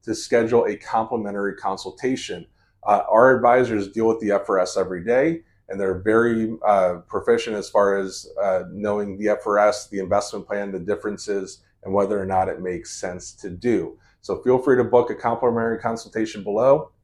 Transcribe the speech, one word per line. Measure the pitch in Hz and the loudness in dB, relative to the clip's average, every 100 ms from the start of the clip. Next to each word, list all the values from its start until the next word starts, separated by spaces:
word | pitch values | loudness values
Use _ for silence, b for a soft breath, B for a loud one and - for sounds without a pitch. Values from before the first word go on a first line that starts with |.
to | - | -6
schedule | 107 - 120 113 117 | -8 0 2 4 4
a | 104 104 | 2 -2
complimentary | - 117 113 120 101 101 101 | -2 -2 -2 -4 -4 -2 -4
consultation. | 95 98 95 95 - 127 127 - 90 82 _ _ _ | -4 -6 -6 -10 -6 -4 -4 -6 -10 -12 _ _ _
Uh, | 101 101 - | 0 0 4
our | 110 127 123 | 6 6 6
advisors | 120 127 120 107 98 | 4 4 2 -2 -4
deal | 104 113 | 0 0
with | 113 | 0
the | 107 | 0
F | 101 - | 0 2
R | 98 | 0
S | 92 98 | 0 -2
every | 92 90 | -4 -4
day, | 90 123 151 165 b b _ | 0 2 2 -2 b b _
and | 98 | -6
they're | 98 90 | -4 -2
very, | 98 110 117 113 110 113 - | 2 4 4 2 -2 -2 4
uh, | 101 92 87 - | 4 4 0 -6
proficient | 101 107 113 117 104 | -4 2 2 2 -6
as | 95 | 0
far | 107 101 98 | 2 4 2
as, | 95 - - - | -2 -8 -12 -4
uh, | 98 92 90 | 0 0 -4
knowing | 92 104 104 101 98 | -6 -4 -2 -4 -4
the | 104 | -2
F | 104 - | -2 0
R | 104 | 4
S, | 104 104 - | 4 2 -6
the | 101 | -8
investment | 92 101 101 104 90 | 0 -2 -2 -10 -8
plan, | 104 101 | -8 -6
the | 95 | -8
differences, | 85 104 107 101 - 101 95 - _ _ | -6 -4 -4 -8 -6 -6 -6 -14 _ _
and | 98 | -4
whether | 98 98 104 | 0 0 -2
or | 95 | -2
not | 92 92 | 0 0
it | 82 | -4
makes | 92 87 85 - | -6 -8 -10 -10
sense | 95 90 - | -10 -10 -14
to | - 101 | -14 -14
do. | 90 120 104 85 - b b | -6 0 0 -2 -12 b b
So | - 95 | -8 -4
feel | 127 127 | 2 2
free | 131 123 | 4 4
to | |
book | 113 123 120 | 6 4 2
a | |
complimentary | 107 120 117 123 117 113 113 | -2 -2 0 0 0 -2 -2
consultation | 117 113 104 110 110 104 | -4 -6 -8 -4 -4 -6
below. | 98 104 131 147 156 _ | -6 0 4 4 0 _